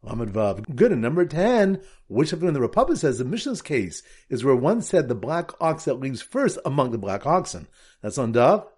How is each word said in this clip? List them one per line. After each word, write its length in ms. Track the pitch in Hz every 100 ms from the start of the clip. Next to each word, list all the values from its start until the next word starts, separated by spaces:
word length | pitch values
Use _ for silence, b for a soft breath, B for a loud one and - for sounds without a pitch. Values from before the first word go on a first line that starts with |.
| -
Lamed 280 | 110 110
Vav. 420 | 101 104 95 107 127
Good. 160 | 226
And 100 | 151
number 240 | 117 165 180
ten, 560 | 151 202 240 196 190 B B _
which 260 | 107 156
of 80 | 170
the, 40 | 175
when 60 |
the 60 | 147
Rapapa 380 | 120 202 262 339
says 220 | 151 117
the 40 |
Mishnah's 380 | 127 220 285 208
case 420 | - 151 170 - b b b
is 140 | 127
where 100 | 127
one 280 | 127 139 226
said 260 | - 185 131
the 80 | 120
black 360 | 113 165 170 -
ox 240 | 160 156 -
that 160 | 135
leaves 200 | 135 123
first 380 | - 262 262 - -
among 260 | 139 127
the 60 | 113
black 280 | 98 98 143
oxen? 440 | 180 175 85 76 b b b
That's 160 | 107 123
on 160 | 117
daf 340 | 117 127 202 -